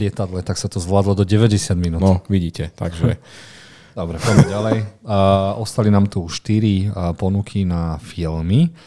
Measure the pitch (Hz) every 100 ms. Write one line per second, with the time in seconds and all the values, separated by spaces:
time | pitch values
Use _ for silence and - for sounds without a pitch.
0 | 101 - 92 90 92 90 101 95 87 98
1 | 101 98 95 107 113 101 - 87 87 82
2 | 95 92 - 98 82 - 82 - 87 85
3 | 82 - - - - - - - - -
4 | 82 80 110 104 101 101 110 110 104 -
5 | 180 98 98 98 98 113 107 - 107 101
6 | 101 98 82 - - 107 107 95 101 87
7 | 87 80 95 101 - 101 92 85 82 78
8 | - - 80 80 82 127 170 165